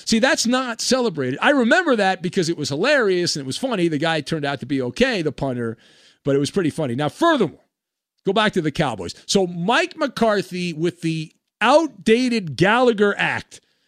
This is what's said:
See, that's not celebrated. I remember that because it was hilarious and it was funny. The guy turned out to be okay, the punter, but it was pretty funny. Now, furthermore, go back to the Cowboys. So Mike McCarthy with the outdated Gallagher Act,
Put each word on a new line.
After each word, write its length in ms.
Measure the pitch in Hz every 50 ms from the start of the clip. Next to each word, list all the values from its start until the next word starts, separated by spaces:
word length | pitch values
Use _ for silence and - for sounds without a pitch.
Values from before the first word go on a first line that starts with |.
| -
See, 140 | - 226 226
that's 280 | 226 277 320 - -
not 340 | 226 254 254 262 247 220 -
celebrated. 560 | - - 247 262 240 226 165 151 131 127 135 -
I 80 | - 254
remember 460 | 294 277 233 220 302 359 359 311 262
that 240 | 208 196 190 190 180
because 260 | 165 180 - 196 165 151
it 80 | 170
was 120 | - 147 127
hilarious 640 | 143 147 202 277 302 269 233 196 185 175 175 160 -
and 80 | 151 135
it 20 |
was 120 | 131 131
funny. 320 | - - 269 233 190 170 170
The 80 | 156
guy 240 | 143 156 165 165 156
turned 240 | - - 170 156 143
out 160 | 139 139 135
to 40 | -
be 160 | 120 139 135
okay, 400 | 127 123 - - 233 269 240 190
the 120 | 160 147 127
punter, 440 | - 143 135 123 123 117 113 107 - _ _ _ _ _ _ _ _ -
but 120 | 143 139
it 40 | 139
was 120 | 143 131
pretty 180 | - - 175 147
funny. 260 | - - 156 127 117
Now, 140 | 131 147 147
furthermore, 560 | - - 320 339 320 269 196 135 - - _ _ _ _ _ _ _ _ _ _ _ _ -
go 60 | 190
back 220 | 190 220 214 208 -
to 80 | 190
the 100 | 151 151
Cowboys. 440 | - - 160 131 110 92 87 85 - - -
So 220 | - - 196 190
Mike 500 | 175 175 170 170 202 247 302 359 339 -
McCarthy 720 | 311 302 254 - - 226 220 208 202 180 - 180 180 180 175
with 300 | 160 156 165 175 165 -
the 320 | - 165 160 160 156 - _ _ _ _ _ -
outdated 960 | 208 233 285 311 330 277 - - 160 - 220 240 254 247 233 226 190 156 131
Gallagher 600 | 101 165 196 220 247 262 247 233 196 208 202 190
Act, 420 | 190 170 151 123 113 - _ - - _ _ _ _ _